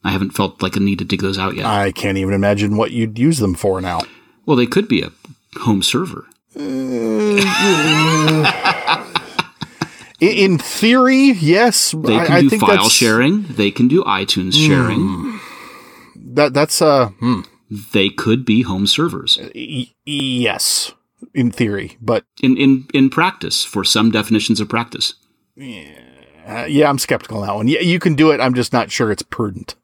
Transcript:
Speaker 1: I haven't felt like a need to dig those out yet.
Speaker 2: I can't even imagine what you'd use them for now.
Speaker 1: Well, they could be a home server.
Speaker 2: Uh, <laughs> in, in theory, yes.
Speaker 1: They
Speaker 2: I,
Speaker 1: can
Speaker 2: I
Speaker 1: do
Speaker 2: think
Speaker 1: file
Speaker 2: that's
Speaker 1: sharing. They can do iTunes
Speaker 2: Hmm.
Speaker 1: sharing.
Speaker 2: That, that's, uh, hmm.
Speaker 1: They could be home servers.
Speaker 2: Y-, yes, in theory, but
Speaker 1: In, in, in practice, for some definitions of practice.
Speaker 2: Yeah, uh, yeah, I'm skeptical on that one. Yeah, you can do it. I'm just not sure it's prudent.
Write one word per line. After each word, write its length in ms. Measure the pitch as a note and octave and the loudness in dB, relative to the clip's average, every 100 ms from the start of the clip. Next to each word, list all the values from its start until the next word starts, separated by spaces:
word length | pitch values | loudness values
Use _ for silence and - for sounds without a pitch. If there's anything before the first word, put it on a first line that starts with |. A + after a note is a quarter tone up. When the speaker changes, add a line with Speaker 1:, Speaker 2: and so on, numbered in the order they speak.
Speaker 1:
I 100 | F#2+ | -4
haven't 200 | F#2+ G2 | -4 -4
felt 320 | - G2 - | -2 -4 -2
like 140 | F#2 G2+ | -4 0
a 20 | |
need 200 | G2 G2 | -2 -2
to 40 | |
dig 160 | F2+ F#2+ | -4 -2
those 180 | G2 F#2+ | -2 -4
out 200 | F#2+ - | -4 -4
yet. 80 | A2 | -2
Speaker 2:
I 260 | G#2 G2 | 0 -2
can't 260 | - G2+ F#2+ | -4 -4 -4
even 160 | F#2+ | -2
imagine 440 | G2 G2+ G2+ G#2 G#2 | 0 0 0 0 0
what 140 | A2 | -2
you'd 280 | A#2 A2+ A2 | -2 -4 0
use 200 | C#3 D#3 | 0 2
them 140 | G#2 | 0
for 280 | F2+ G2+ F#2 | 0 -2 -2
now. 180 | F#2 E2+ - - _ _ - | -4 -6 -8 -14 _ _ 0
Speaker 1:
Well, 100 | C3 | 2
they 100 | A#2+ | 2
could 220 | F#3 A3 | 0 0
be 140 | F#2+ | -2
a 80 | - _ - - _ - | -2 _ -20 -20 _ -4
home 240 | A#2 G2+ | 0 0
server. 420 | - B2+ F3+ - - _ _ - | 0 -2 -4 -10 -18 _ _ -14
Speaker 2:
Uh, 60 | |
<laughs> 3500 | - C4 C4 B3 A3+ A3 G#3+ G3+ G3 F#3+ G3 E3+ D3+ D#3 D#3+ D#3+ D#3 D#3 D#3 - C3 C3+ - E3 - - - - - _ - - - - - _ | -8 -8 -6 -4 -2 0 0 0 0 0 2 2 2 2 2 2 2 2 0 0 -4 -4 -4 -4 -4 -10 -6 -8 -8 _ -18 -12 -14 -14 -20 _
in, 80 | F#3 | 2
in 280 | G#3 G3 E3 | 4 2 2
theory, 760 | - - A3 B3+ B3+ C4 C#4 | -2 0 4 4 4 6 4
yes. 600 | G3+ D3+ F3+ A#3+ - - | 4 4 4 4 2 -2
Speaker 1:
They 240 | D#3+ D3 A2 | -2 0 2
Speaker 2:
I, 100 | - | 4
Speaker 1:
can 80 | |
Speaker 2:
I 60 | F3 | 4
Speaker 1:
do 100 | C#3 | 4
Speaker 2:
think 120 | G#3+ | 4
Speaker 1:
file 160 | F#2+ G2 | 4 4
Speaker 2:
that's 160 | G#2+ | 4
Speaker 1:
sharing. 500 | - A#2 A2+ C3+ G#3 | 2 4 4 2 0
They 280 | F#3 A2+ G2+ | -4 -2 -2
can 180 | G2+ B2 | 2 2
do 120 | C#3 | 2
iTunes 520 | - F#2+ G2 - F#2 A#2 | 2 -2 -2 -2 0 2
Speaker 2:
Hmm. 120 | D#3 | 4
Speaker 1:
sharing. 680 | C3+ A#2+ A2 F3 F2+ C4+ G#3+ - - - - - - - - | 2 2 -2 -2 -4 -8 -10 -16 -20 -20 -20 -20 -20 -20 -20
Speaker 2:
That, 380 | - B2+ D3 | -6 0 2
that's, 280 | C3+ D#3 - | 2 0 2
uh, 280 | D#3 C#3 A#2 F#2+ | 2 4 0 -2
hmm. 220 | A#2 G#2+ - _ _ G#2 G#2 | -4 -4 -6 _ _ -14 -4
Speaker 1:
They 180 | G#2+ G2 | 0 0
could 360 | - A2 A#2+ B2 | 0 0 0 2
be 160 | A2 | 2
home 260 | B2 F#2+ G2+ | 2 -2 0
servers. 500 | - E3 - A2+ - - | 0 -2 -4 -2 -4 -4
Speaker 2:
Y-, 340 | A#2 B2 C#3+ B2 _ - | -14 -10 -10 -10 _ -10
yes, 880 | C#3+ C3+ B2 A2+ - - - - - _ _ - | -6 -4 0 -2 -2 -2 -2 -6 -14 _ _ -8
in 180 | - A#2+ | -2 -2
theory, 460 | - A2+ G2+ G2 - | 0 -2 -2 -8 -10
but 240 | A2+ A#2 _ _ | -2 -4 _ _
Speaker 1:
In, 140 | C3 B2+ | 0 2
in, 320 | C#3 C3 C3 | 4 2 0
in 160 | C#3+ C3+ | 0 2
practice, 560 | C#3+ E3 - - - - | 2 -2 -2 -6 -6 -4
for 180 | G#2 | -4
some 280 | F#2+ A2+ A2+ | -2 2 2
definitions 500 | G#2+ G#2 A2 - G#2+ | 0 0 -2 0 -2
of 80 | G#2 | -2
practice. 460 | A2+ A#2 - - - _ _ _ _ | -4 -4 -6 -8 -8 _ _ _ _
Speaker 2:
Yeah, 340 | C3+ G2+ C#2+ D2+ B1 _ _ D2+ F#2+ | -18 -16 -18 -20 -20 _ _ _ -14
uh, 160 | G#2+ B2+ | -10 -2
yeah, 200 | C#3+ D3+ | 2 2
I'm 100 | C#3 | 0
skeptical 420 | - B2 - G#2+ | -2 -4 -4 -8
on 60 | G2+ | -6
that 80 | G#2 | -2
one. 120 | A2+ | 0
Yeah, 140 | D#3 | 0
you 180 | F3 F3 | 0 0
can 160 | F3 D3 | 0 4
do 160 | D#3 | 4
it. 80 | C#3+ | 4
I'm 140 | C3 | 0
just 180 | B2 A#2 | 0 0
not 200 | B2 G#2+ | -2 -2
sure 200 | - A2+ | -2 -2
it's 120 | G2 | -2
prudent. 520 | - - G#2+ F#2 - - | -6 -6 -6 -6 -16 -20